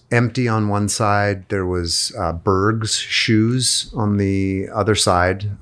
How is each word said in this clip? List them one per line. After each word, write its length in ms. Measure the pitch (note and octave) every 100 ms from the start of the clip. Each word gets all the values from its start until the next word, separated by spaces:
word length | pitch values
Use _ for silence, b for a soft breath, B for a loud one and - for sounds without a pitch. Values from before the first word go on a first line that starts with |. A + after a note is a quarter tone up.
| -
empty 360 | A#2+ A#2+ C3 A#2+
on 200 | A2 G#2
one 200 | G2+ G2+
side. 600 | - G#2 G2+ G2+ F#2+ -
There 180 | G2 F2+
was, 460 | F2+ E2+ - - A2
uh, 140 | E2+
Berg's 600 | E2 G#2 F#2+ G#2 A2+ A2
Shoes 960 | - - - - A2 A2+ B2+ A#2+ - -
on 240 | C#3 G#2 G2+
the 500 | G2 G2 F#2+ F#2+ -
other 220 | A2 G2
side 560 | G2+ G#2 F2 F2+ G2 G#2 G2+